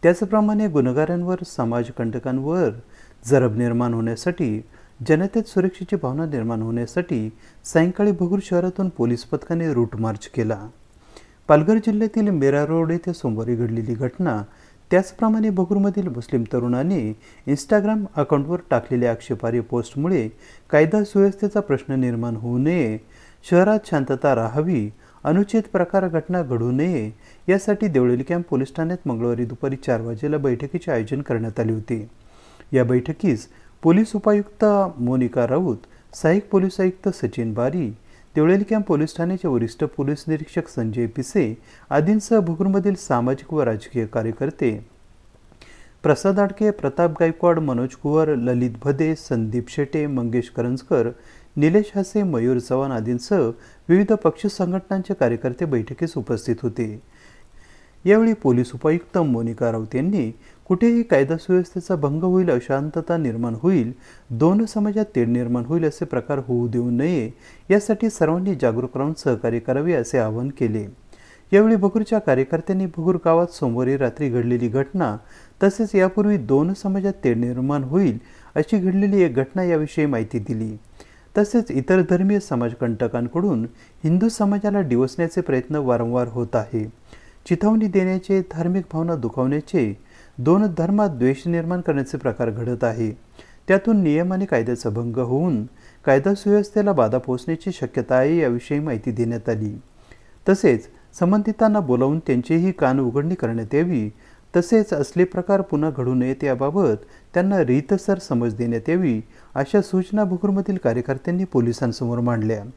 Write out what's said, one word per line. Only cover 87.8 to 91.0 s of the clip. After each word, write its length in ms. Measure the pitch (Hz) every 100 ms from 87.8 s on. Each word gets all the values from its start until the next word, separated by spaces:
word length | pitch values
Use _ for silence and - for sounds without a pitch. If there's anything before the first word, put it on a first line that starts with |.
| 214
देण्याचे, 560 | 185 185 185 - 196 185
धार्मिक 320 | 160 170 185 180
भावना 220 | 160 165
दुखावण्याचे, 840 | 160 113 - 127 147 151 185 113 101 - - - -
दोन 280 | 127 185 214 165
धर्मात 300 | 170 208